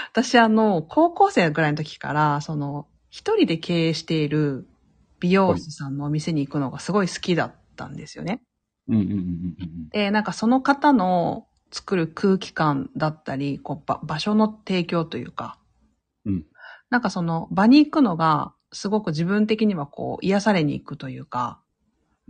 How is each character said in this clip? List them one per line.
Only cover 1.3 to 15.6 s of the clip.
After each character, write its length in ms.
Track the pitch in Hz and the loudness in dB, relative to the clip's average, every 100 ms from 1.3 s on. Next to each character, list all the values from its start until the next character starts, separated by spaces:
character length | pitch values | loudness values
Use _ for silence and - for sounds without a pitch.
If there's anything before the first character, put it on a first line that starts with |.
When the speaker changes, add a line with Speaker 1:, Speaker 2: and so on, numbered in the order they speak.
| 254 165 | 4 2
Speaker 1:
ぐ 100 | 156 | 2
ら 60 | 151 | 0
い 60 | |
の 40 | 151 | 0
時 200 | 151 - | -6 -10
か 160 | 135 | -4
ら、 280 | 147 151 147 | 0 2 0
そ 140 | 156 151 | -4 -6
の、 320 | 143 143 - _ _ | -6 -8 -12 _ _
一 260 | - - 427 | -10 -2 2
人 100 | 254 | 2
で 120 | 165 | 0
経 320 | - 170 165 | 0 0 0
営 40 | |
し 100 | 156 | -2
て 120 | - 160 | -2 -2
い 140 | 147 | 0
る 380 | 151 147 131 - _ _ _ _ - | 0 0 -2 -12 _ _ _ _ -4
美 140 | 175 | 2
容 240 | 190 185 - | 4 4 2
師 140 | 160 | -4
さ 160 | - 139 | -10 -8
ん 100 | 139 | -6
の 80 | 147 | -2
お 40 | |
店 240 | 151 175 | -2 -2
に 120 | 156 139 | -2 -2
行 80 | |
く 60 | 147 | -2
の 120 | 131 | -4
が 80 | - | -6
す 120 | - | -2
ご 120 | 202 | 0
い 60 | 180 | -2
好 60 | - | -4
き 200 | - 160 | -2 -2
だ 100 | - | -2
っ 40 | - _ - | -6 _ -16
た 100 | - | -14
ん 80 | 151 | -14
で 120 | - | -16
す 100 | - | -10
よ 60 | |
ね。 80 | 160 | -8
Speaker 2:
は 60 | 240 | -8
い。 40 | _ _ _ _ - | _ _ _ _ -2
う 20 | |
ん 40 | 113 | 0
う 40 | |
ん 20 | |
う 40 | 95 | 0
ん 40 | |
う 40 | |
ん 20 | 101 | -2
う 40 | 90 85 87 78 82 | -4 -6 -8 -8 -12
ん。 240 | 85 78 | -12 -8
Speaker 1:
で、 220 | 214 202 | -2 0
な 100 | 214 | 0
ん 20 | |
か 100 | 208 | -2
そ 140 | - 226 | -2 2
の 140 | 262 | 2
方 320 | 262 277 302 | 2 2 4
の 540 | 254 185 180 165 - - _ _ | 4 4 2 0 -4 -10 _ _
作 240 | - - 185 | -14 -4 -2
る 120 | 160 | -2
空 300 | - 202 190 | 0 2 2
気 160 | - | 0
感 360 | - 156 139 131 - | -2 0 0 -4 -4
だ 120 | 156 | -4
っ 160 | 156 | -4
た 120 | - 135 | -8 -6
り、 240 | 143 135 | -4 -6
こ 140 | - 147 | -8 -10
う、 40 | - | -6
ば-、 140 | - | -6
場 160 | 156 156 | -4 -4
所 160 | 208 214 | 0 2
の 120 | 214 - - | 2 0 -4
提 200 | 185 170 | -2 0
供 200 | 170 165 | -2 -2
と 120 | 117 | -6
い 80 | 165 | -10
う 60 | |
か、 280 | - - - | -10 -12 -14